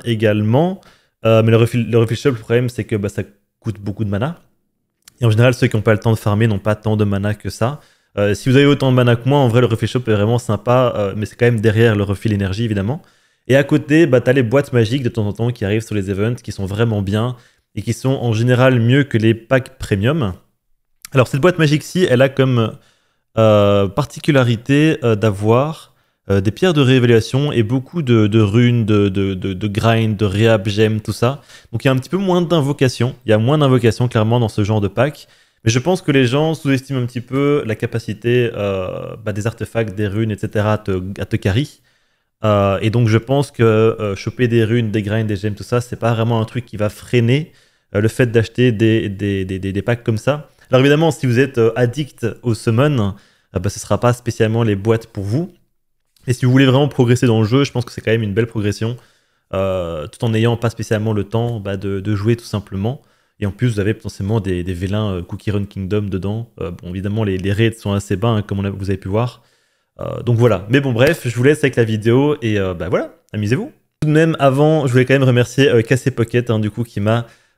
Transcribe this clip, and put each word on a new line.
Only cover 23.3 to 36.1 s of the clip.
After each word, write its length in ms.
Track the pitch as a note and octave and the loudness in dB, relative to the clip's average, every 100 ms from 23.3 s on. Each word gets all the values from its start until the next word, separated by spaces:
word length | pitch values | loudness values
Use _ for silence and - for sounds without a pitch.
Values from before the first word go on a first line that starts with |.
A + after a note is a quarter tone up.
| A2+ | 2
euh, 500 | A2 G#2 G2+ G2+ G2 | 4 6 4 2 0
particularité, 1120 | - C3 - - C#3 A#2+ A2+ - C#3+ D#3 D3+ A#2+ | -2 -6 -6 0 2 2 0 0 2 2 0 0
euh, 100 | G#2+ | 0
d'avoir, 800 | A2 G2 G#2 A#2+ D3 D#3+ - _ _ _ - | 0 0 2 2 2 -6 -16 _ _ _ -2
euh, 100 | G2 | 0
des 120 | G2+ | 0
pierres 220 | - F#3 | 0 0
de 60 | D3+ | 2
réévaluation 720 | B2+ C3 A#2+ A2+ - C3 D3 | 4 4 4 4 2 -2 0
et 120 | A#2 | 0
beaucoup 380 | G#2+ C3 B2+ F3 | 0 -2 -4 -6
de, 260 | C3 A#2 G#2+ | 0 2 4
de 120 | A2+ | 2
runes, 460 | G#2 A2+ A#2+ A#2+ G#2+ | 2 2 2 2 2
de, 240 | G#2 G2+ | 2 2
de, 240 | F#2+ G2 | 0 -4
de, 180 | F#2 G2+ | -4 -6
de 160 | F#2 G#2+ | -6 -4
grind, 480 | G2+ A2+ A2+ A2 G#2 | -2 0 2 0 0
de 80 | |
réap 460 | G#2 F#2+ A2+ A2 G#2 | -2 2 2 2 0
gem, 320 | G2+ A2 A2 | 0 0 0
tout 100 | A2 | -6
ça. 300 | - A#2 C#3+ _ - _ | -2 -2 -2 _ -20 _
Donc 100 | A#2 | -2
il 40 | C#3 | 0
y 20 | |
a 20 | |
un 60 | C3 | 0
petit 120 | B2+ | -2
peu 60 | F#3 | -4
moins 260 | G3 F3+ | 0 0
d'invocations. 720 | E3+ E3 C#3 C#3+ C3 - A#2 - - | 2 2 0 0 0 0 -4 -4 0
Il 40 | |
y 20 | |
a 40 | G#2+ | 2
moins 200 | A#2 D#3 | 2 2
d'invocations, 500 | C#3 B2+ A2+ - B2 | 4 4 2 2 0
clairement, 320 | A2+ A2 B2 | 0 2 2
dans 80 | A2 | 0
ce 160 | - | -2
genre 160 | G2+ A2 | 0 0
de 80 | G2 | -2
pack. 400 | - C#3 - - _ _ _ A2+ | -2 -2 -4 -20 _ _ _ -2
Mais 40 | |
je 100 | A#2+ | 0
pense 220 | C#3 F#3 | 0 -2
que 120 | - | 2